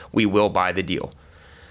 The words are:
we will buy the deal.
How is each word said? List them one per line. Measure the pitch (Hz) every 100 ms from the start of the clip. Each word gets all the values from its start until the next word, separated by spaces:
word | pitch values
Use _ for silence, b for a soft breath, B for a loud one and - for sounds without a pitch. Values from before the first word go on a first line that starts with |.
| B
we | 113
will | 104 101 104
buy | 92 92
the | 90
deal. | 87 80 - b b b b b b